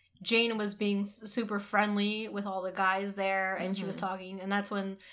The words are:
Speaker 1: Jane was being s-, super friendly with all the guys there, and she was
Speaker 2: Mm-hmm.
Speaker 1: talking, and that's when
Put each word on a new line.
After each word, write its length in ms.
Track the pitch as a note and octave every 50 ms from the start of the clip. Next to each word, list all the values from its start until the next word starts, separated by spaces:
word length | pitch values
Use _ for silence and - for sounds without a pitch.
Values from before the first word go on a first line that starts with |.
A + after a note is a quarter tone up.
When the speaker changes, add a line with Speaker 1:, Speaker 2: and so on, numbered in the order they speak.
| _ _ _ _ F#3
Speaker 1:
Jane 340 | - A#3 A3+ A#3 A#3 A3+
was 180 | A3 G#3 G#3 G3+
being 280 | - G#3+ G#3 G3+ G3 G3+
s-, 280 | G3+ - - - G#3+
super 280 | - - A3+ G3+ G#3 G3+
friendly 680 | G3+ - - G3+ G#3 G#3 G#3 G3+ G3+ G#3 G#3+ G#3+ A3
with 200 | G#3+ G#3 G3+ G3
all 160 | G3+ F#3+ F#3+ F3+
the 100 | F#3+ F#3
guys 440 | G3 G3 F#3+ F#3+ G3 G3 G3+ G3
there, 400 | G3 F#3+ F#3+ G3 F#3+ F#3+ F#3+ F#3+
and 200 | - F3+ F#3 F#3+
she 80 | G3 F#3+
was 120 | - D#3
Speaker 2:
Mm-hmm. 100 | C#3+ -
Speaker 1:
talking, 340 | F#3+ F#3+ F#3+ F#3 F#3 F#3+ F#3+
and 100 | F#3 G3
that's 200 | G3 G3+ G3+ G3+
when 260 | G#3+ G3+ G3 G3 G3 G3 - -